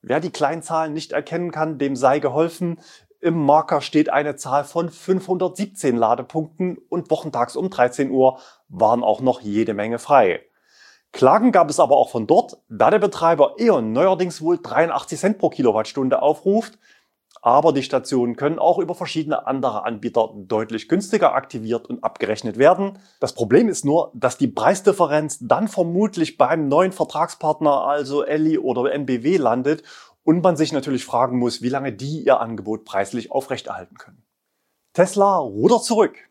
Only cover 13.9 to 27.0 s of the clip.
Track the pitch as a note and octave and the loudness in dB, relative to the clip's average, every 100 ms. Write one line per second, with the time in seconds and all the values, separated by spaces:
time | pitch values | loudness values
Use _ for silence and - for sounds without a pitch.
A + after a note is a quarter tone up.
13.9 | A2+ F#3 F#3 F3+ - D#3 F3 - B2+ E3 | 2 2 2 -2 -4 -2 -2 -2 0 0
14.9 | C#3 - D#3 F#3+ G#3 E3 - B2 G#2+ A2 | -2 -6 -4 -2 0 -2 0 0 2 -2
15.9 | - C3 C3 C#3+ D#3 G3 G#3 A3+ _ _ | -4 0 0 0 0 0 0 -2 _ _
16.9 | _ _ _ _ - A#2+ C3 D#3+ C#3 B2+ | _ _ _ _ -4 2 4 4 2 -2
17.9 | C3+ B2+ C3 A#2+ A#2 C#3+ D#3+ E3 F3+ E3+ | -4 -2 -2 -2 -2 -4 0 0 0 -2
18.9 | F3 E3+ D#3+ D3+ C#3+ - C3+ C3 G#2+ A2 | -6 -6 -6 -4 -4 -4 -4 -4 -4 -6
19.9 | A2 A2+ A2+ A2 G#2 F#2+ G#2+ A2 A2+ - | -6 -4 -2 -2 -4 -4 -4 -4 -8 -2
20.9 | F3 G3+ G#3+ E3+ C3+ - B2 A2 A#2 - | -4 0 0 2 0 -6 -12 -6 -6 -6
21.9 | B2 - - G#2 A2 A2+ G#2 C#3+ F#3 G3 | -6 -6 -4 -4 -4 -6 4 4 4 -2
22.9 | G3 _ _ B2+ - A2 C#3 A3+ F3 C#3+ | -8 _ _ -8 -4 2 4 4 0 0
23.9 | D#3+ D3+ - B2+ - C3 - A#2 G3 G3 | 0 -2 -4 -4 -2 -4 0 0 2 0
24.9 | F#3+ D#3+ D3+ D#3 - B2 B2+ G#3 - E3+ | 2 0 0 -2 -8 -2 0 0 -2 -2
25.9 | F3 G#3+ F#3 D#3+ - B2+ E3 D3 C#3+ F#3 | 0 -2 -2 -4 0 0 2 0 2 0
26.9 | F#3 | -2